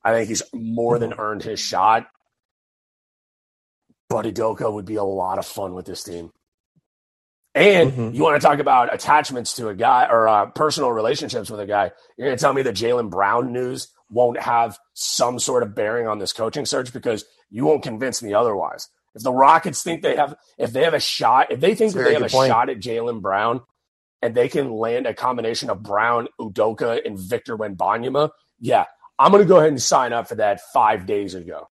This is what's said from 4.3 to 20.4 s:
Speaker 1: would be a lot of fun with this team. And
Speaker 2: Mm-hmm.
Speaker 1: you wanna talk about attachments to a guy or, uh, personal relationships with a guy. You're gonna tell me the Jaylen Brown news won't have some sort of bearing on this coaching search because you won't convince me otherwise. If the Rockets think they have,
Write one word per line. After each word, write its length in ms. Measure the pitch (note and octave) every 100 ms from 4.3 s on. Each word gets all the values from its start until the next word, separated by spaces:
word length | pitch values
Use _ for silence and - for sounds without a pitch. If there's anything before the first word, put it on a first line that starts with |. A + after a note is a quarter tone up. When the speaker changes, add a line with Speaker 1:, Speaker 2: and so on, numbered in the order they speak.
| G2+ A2+ G#2+ A#2+
Speaker 1:
would 140 | G#2 F#2+
be 100 | G#2+
a 80 |
lot 360 | G2 G2 F#2 G2
of 60 | -
fun 280 | - F#2+
with 120 | F2+ F2+
this 180 | F2
team. 280 | - E2+ E2 _ _ _ _ _ _ _ _ _ _ _ _ C#3
And 360 | F#3+ F#3+ D3
Speaker 2:
Mm-hmm. 240 | B2+ A2+ A2+
Speaker 1:
you 80 |
wanna 160 | D#3 D3
talk 200 | D#3 C#3+
about 340 | C#3 C3 A#2+
attachments 640 | B2 - D3 D3 B2+ A2+ -
to 100 | A2+
a 60 | F#2+
guy 320 | A#2 B2 B2+
or, 180 | A#2 A2
uh, 180 | G#2 G2
personal 440 | - D#3 - C3
relationships 580 | A2+ A2 C#3+ C#3 B2 G2
with 100 | G#2+
a 60 | G2+
guy. 240 | G2+ F#2+ - _ -
You're 100 | C3
gonna 100 | B2+
tell 160 | C#3+
me 80 | C3+
the 100 | C3+
Jaylen 360 | G2 A2+ B2 A2
Brown 420 | F2+ G2 A#2 B2+
news 380 | A#2+ B2 C3 - _ _
won't 300 | A2 A#2+ A#2+
have 400 | - A#2+ A#2 G2 _
some 440 | - - - B2 B2
sort 240 | - B2+
of 120 | A2+ G#2+
bearing 320 | G#2 A#2+ A2+
on 120 | G#2+
this 120 | F#2+
coaching 320 | - A2+ D3 A2+
search 280 | C3+ B2+
because 320 | A#2+ A#2+ G#2+ - _ _
you 160 | G#2 D3
won't 180 | D3
convince 400 | - A2 C3 -
me 100 | A2
otherwise. 540 | G#2 A#2+ G2+ D#2+ - - _ _ A2
If 60 |
the 100 | B2+
Rockets 520 | B2+ C3 D#3+ F3 C#3
think 180 | F3+ E3
they 140 | - C3
have, 200 | D3 D3